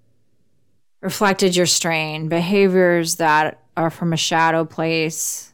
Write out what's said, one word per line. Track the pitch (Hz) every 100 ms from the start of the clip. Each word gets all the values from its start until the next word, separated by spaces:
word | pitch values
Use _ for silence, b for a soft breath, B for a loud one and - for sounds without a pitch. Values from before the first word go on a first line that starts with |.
| _ _ _ _ _ _ _ _ _ _
reflected | 190 - 202 190 190 175
your | 175
strain, | - 170 160 156 156 156
behaviors | 165 170 202 196 185 180 175 165 -
that | 160 151 156 - _ -
are | 160
from | - 170
a | 160
shadow | - 165 165 160
place, | 156 - 165 165 156 160 - - -